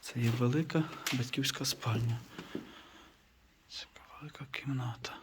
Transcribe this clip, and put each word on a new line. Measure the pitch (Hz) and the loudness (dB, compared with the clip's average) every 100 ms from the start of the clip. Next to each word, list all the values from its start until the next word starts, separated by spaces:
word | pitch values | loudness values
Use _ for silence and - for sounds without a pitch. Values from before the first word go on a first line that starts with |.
Це | - 123 | -6 2
є | 117 | 2
велика | 117 123 143 160 165 156 - - | 6 6 6 4 4 2 -2 -2
батьківська | 127 120 - 135 - | 0 2 2 0 0
спальня. | 131 - 120 113 117 117 - - - - - - - - - - _ _ _ _ _ | -2 0 2 2 2 0 -4 -14 -8 -8 -8 -16 -20 -20 -20 -20 _ _ _ _ _
Це | - - | -14 -14
така | - - - | -16 -20 -14
велика | 151 - 131 | -14 -12 -8
кімната. | - 139 135 123 113 - - | -6 -2 -2 -2 -4 -8 -12